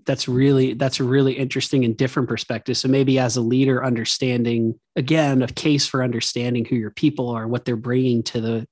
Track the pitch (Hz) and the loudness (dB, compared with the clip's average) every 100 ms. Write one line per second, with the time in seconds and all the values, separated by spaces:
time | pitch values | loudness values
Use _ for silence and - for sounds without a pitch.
0 | - 131 - 127 139 135 131 123 135 - | -4 -4 -2 2 4 4 2 0 -2 -2
1 | 127 135 135 131 127 135 - 135 117 113 | 0 2 2 0 -4 -4 -2 0 0 0
2 | 131 151 120 113 - 113 - 120 131 135 | -2 0 -2 -4 -4 -6 -4 -2 2 2
3 | 135 131 123 123 113 127 135 123 131 113 | 4 2 2 0 0 2 2 2 0 -2
4 | 113 - 131 123 117 117 113 - _ - | -2 -2 0 0 0 0 0 -4 _ -4
5 | 127 160 143 131 120 - 156 143 - 131 | 0 2 4 2 0 -2 0 0 0 0
6 | 127 117 - 120 123 123 113 120 107 - | -2 -2 -4 -4 -2 -2 0 -2 -4 0
7 | 151 147 120 117 113 120 - 113 123 127 | 0 0 -4 -4 -4 -4 -2 -4 -2 0
8 | 131 117 - 120 113 113 - | 2 0 -2 -4 -2 -4 -6